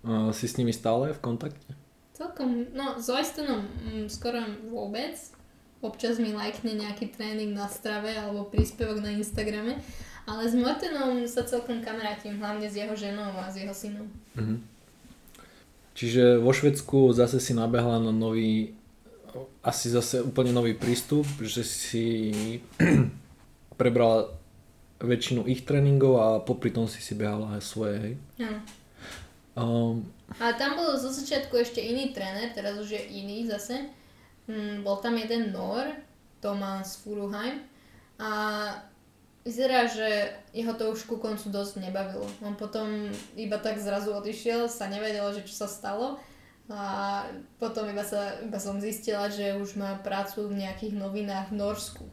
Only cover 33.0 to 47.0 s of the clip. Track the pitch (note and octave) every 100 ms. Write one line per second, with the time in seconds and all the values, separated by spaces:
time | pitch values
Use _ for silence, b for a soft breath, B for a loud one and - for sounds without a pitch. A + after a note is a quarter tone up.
33 | G3+ G3+ G3 G#3 A#3 G3+ - C4 C#4+ B
34 | B B B - - G#3+ G#3 G3+ G3+ G3
35 | A#3+ A#3 A3 A#3 G#3+ F#3 F#3 A3 D4 C#4+
36 | - _ _ _ G#3 G3+ G3 G3 F#3 -
37 | G#3 G#3 G3+ G#3 A#3 C#4+ - b b b
38 | b - G#3+ G#3 G#3+ G#3 G#3 G3 - -
39 | - _ _ _ A#3+ A3+ C4 B3+ A#3 G#3+
40 | A3 G#3 G3+ - - A3 A#3 A3 A3 G#3+
41 | - A3+ A3 G#3 G#3 G3+ G3+ G3 F#3 F#3+
42 | G3 G3 G#3 G#3 G#3 G3+ G#3 A3 G#3+ G#3+
43 | G#3 G3+ - - G#3+ G#3 A3 G#3 G3+ G3
44 | G#3 G3+ G3+ A3+ A#3+ A#3 A#3 - G3 G3+
45 | G#3+ G#3 G3+ G#3 F#3+ - G3+ - G3 G#3
46 | C4 C#4+ B B B B - G#3 G3 G3